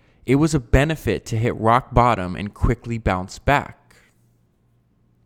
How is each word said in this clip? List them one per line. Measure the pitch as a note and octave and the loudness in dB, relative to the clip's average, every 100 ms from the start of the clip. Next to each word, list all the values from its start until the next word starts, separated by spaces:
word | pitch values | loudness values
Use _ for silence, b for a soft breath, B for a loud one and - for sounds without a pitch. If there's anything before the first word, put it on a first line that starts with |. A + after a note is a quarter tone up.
| b b - | b b 0
It | C3+ | 2
was | D#3 | 4
a | D3+ | 0
benefit | A#2 C3+ D3 D#3 C3 F2 - | 0 0 0 -2 -4 -4 -4
to | A2+ | -2
hit | A#2 E2 | -2 0
rock | A2 A#2+ - | 2 2 2
bottom | B2 A#2+ G#2+ F2+ F2+ | 2 2 2 -2 -6
and | G2+ | -8
quickly | - - A#2+ - A#2 | -2 -2 -2 -4 -6
bounce | A2+ F#2 F#2 - | -2 -2 -4 -6
back." | - C#3 - - _ _ _ _ _ _ _ _ _ _ _ _ _ _ | 0 0 -2 -16 _ _ _ _ _ _ _ _ _ _ _ _ _ _